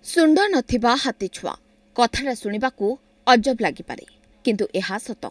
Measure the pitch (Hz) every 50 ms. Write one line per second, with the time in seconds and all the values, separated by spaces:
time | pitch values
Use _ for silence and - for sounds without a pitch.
0 | _ - - 349 330 311 311 330 403 415 381 277 247 _ 247 240 214 240 240 277
1 | 285 277 233 _ 202 185 - - - - - - _ _ _ _ _ _ _ -
2 | 233 226 - - 269 285 247 226 - 208 202 214 240 262 - _ 202 202 254 277
3 | _ _ _ _ _ - 254 240 214 277 262 226 226 170 147 - 185 - 127 -
4 | - - _ _ _ _ _ _ _ 262 208 202 214 - - 185 190 - 196 214
5 | - - 220 _ - 113